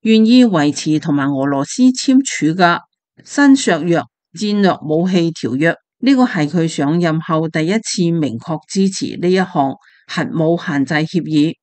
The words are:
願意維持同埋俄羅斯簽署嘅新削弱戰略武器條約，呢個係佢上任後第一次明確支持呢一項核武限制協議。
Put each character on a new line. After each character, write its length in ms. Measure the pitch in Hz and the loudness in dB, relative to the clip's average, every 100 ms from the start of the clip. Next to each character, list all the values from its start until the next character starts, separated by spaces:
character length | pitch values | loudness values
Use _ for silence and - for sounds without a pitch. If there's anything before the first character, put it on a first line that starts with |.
願 240 | 220 220 220 | 4 4 6
意 200 | 254 247 | 6 6
維 280 | 170 147 | 4 0
持 260 | 143 156 151 | -2 -2 -2
同 160 | 156 143 | 0 -2
埋 140 | 139 | 0
俄 160 | 139 139 | -2 -2
羅 180 | 139 143 | -2 -4
斯 160 | - | 2
簽 360 | 254 254 - 262 | 2 2 2 2
署 240 | 277 - 147 175 | 0 -2 -2 0
嘅 240 | 175 170 _ _ _ _ | 0 -2 _ _ _ _
新 320 | - - 285 269 | -8 2 4 4
削 240 | - 165 | 2 -2
弱 240 | 170 165 - _ _ 165 | 0 -2 -4 _ _ -8
戰 240 | 208 208 | -4 2
略 160 | 196 - 151 | 2 2 -2
武 220 | 156 185 | -2 0
器 220 | 185 170 | 0 0
條 240 | 160 127 131 | -4 -6 0
約， 200 | 160 175 _ _ | -2 -2 _ _
呢 140 | 247 262 | 0 2
個 80 | 247 | 2
係 220 | 180 147 | 0 -2
佢 200 | 175 165 | 0 -2
上 320 | 165 143 170 | -2 -2 0
任 200 | 170 156 | 0 -2
後 280 | - 160 160 | -2 -4 -2
第 160 | 160 156 | -4 -2
一 80 | 220 | -2
次 320 | - - 170 | -4 -2 0
明 260 | 170 147 113 | 0 -2 -6
確 220 | - 156 _ | -8 -10 _
支 180 | 190 196 | 0 0
持 300 | 190 - - | -2 -8 -4
呢 80 | 175 | 0
一 80 | 185 | 0
項 360 | 185 170 135 - _ _ _ | 0 -2 -2 -4 _ _ _
核 160 | - 151 | -8 -6
武 260 | 170 160 170 | -2 0 0
限 280 | - 143 131 | -2 -2 -2
制 80 | |
協 300 | 156 160 175 | -2 -2 -4
議。 300 | 147 156 156 - | -2 0 0 -2